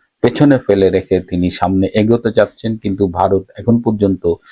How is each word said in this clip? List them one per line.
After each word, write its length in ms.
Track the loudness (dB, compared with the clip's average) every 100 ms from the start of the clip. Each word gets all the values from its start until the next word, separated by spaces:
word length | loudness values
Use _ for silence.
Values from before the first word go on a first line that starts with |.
| _ _
পেছনে 380 | -2 2 2 2
ফেলে 320 | 2 2 2
রেখে 300 | 0 -2 -4
তিনি 300 | -2 -4 -2
সামনে 360 | -2 -2 0 -2
এগোতে 380 | 0 0 0 0
চাচ্ছেন। 440 | 0 -2 -2 -8 -6
কিন্তু 320 | -6 -4 -4
ভারত 360 | 0 0 0 -4 -10
এখন 260 | 0 0
পর্যন্ত 500 | 0 -2 0 0 -4 -6 _